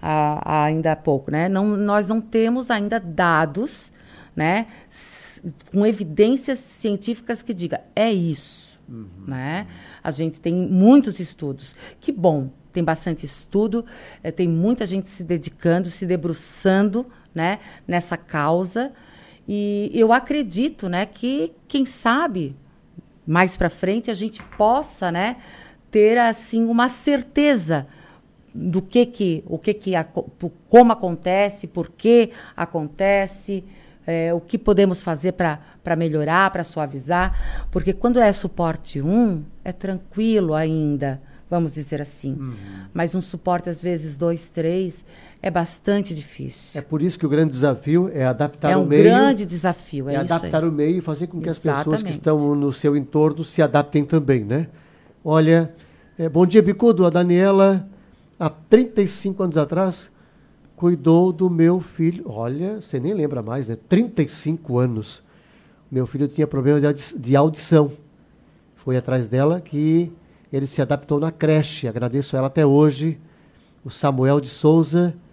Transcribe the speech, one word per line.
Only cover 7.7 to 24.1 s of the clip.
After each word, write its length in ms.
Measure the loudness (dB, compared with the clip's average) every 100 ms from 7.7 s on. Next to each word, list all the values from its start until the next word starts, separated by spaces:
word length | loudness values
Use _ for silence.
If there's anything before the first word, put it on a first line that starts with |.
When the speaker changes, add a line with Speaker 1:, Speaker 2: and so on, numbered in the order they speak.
| -8 -8 -2
Speaker 1:
"É 160 | 0
isso", 680 | 0 -2 -4 -10 -14 -16 -20 -20
Speaker 2:
Uhum. 200 | -18 -18 -18 -12
Speaker 1:
né? 380 | -10 -8 -8 -10 -16 -20 -12
A 80 | -10
gente 280 | -6 -6 -6
tem 140 | -4
muitos 680 | -2 0 4 8 8 4 -6
estudos. 560 | -12 -10 -10 -10 -14 -20 -20 -12
Que 120 | -8
bom, 380 | 0 2 2 -4 -10 _
tem 120 | -4
bastante 420 | -2 -2 -4 -8 -10
estudo, 580 | -14 -4 0 0 -2 -6 -16 -20 -12
eh, 60 | -12
tem 160 | -2 0
muita 380 | 2 0 0 -2
gente 240 | -6 -8
se 140 | -14
dedicando, 640 | -6 -6 -6 -4 0 0 -2
se 160 | -8 -4
debruçando, 1000 | -4 -4 -6 -6 -2 2 2 2 -2 -8 -16 _
né, 240 | -6 -4 -4 -12 -20 -4
nessa 280 | -4 -4 -8
causa. 760 | -8 -4 0 0 -2 -4 -6 -8 -20 -20 -20 -20 -8
E 420 | -6 -4 -4 -4 2
eu 180 | 4
acredito, 760 | 4 2 -4 -2 -2 -4 -4 -6
né, 200 | -4 -4
que, 440 | -6 -6 -4 -6 -8 _
quem 160 | -2 -2
sabe, 680 | 0 0 0 0 -4 -6 -10 -20 _ _ -20 -20 _ -2
mais 320 | 2 2 2
pra 120 | -4
frente 380 | -2 -4 -2 -4